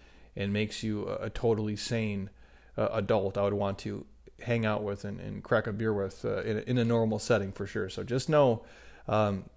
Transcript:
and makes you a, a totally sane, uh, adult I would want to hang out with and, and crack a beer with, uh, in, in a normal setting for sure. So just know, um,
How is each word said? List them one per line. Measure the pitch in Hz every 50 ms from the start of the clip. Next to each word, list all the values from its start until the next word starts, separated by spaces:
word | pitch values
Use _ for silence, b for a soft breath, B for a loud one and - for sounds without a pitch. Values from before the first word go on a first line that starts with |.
| b b b b b b b
and | - 101 101
makes | 101 104 107 104 - - -
you | 110 107 104 101
a, | 95 98 92 95
a | 113
totally | - - - 113 113 104 107 107 107
sane, | 104 - - 123 113 110 107 101 98 95 101 - b b b b b b b b -
uh, | 107 -
adult | 110 113 98 98 110 104 95 95 95
I | 101 101
would | 101 101
want | 101 101 98 98 -
to | - 107 101 101 - - - - - - - -
hang | - 120 117 117 110
out | 110 107 101 104
with | 104 101 101 -
and, | 101 101 -
and | - 104 101 104 104
crack | - 127 110 -
a | 117 104
beer | 107 113 110 107
with, | 101 98 95 - - -
uh, | 107 101 95
in, | 95 110 107 107
in | - - 123 127
a | 117
normal | 117 117 117 113 110 107 104
setting | - - 120 104 101 95 98
for | - 98
sure. | 95 - 110 98 92
So | - - 147
just | 135 120 135 - -
know, | 156 147 143 131 113 113 - B B B B B B B B
um, | B 110 107 107 104 101 95 - - -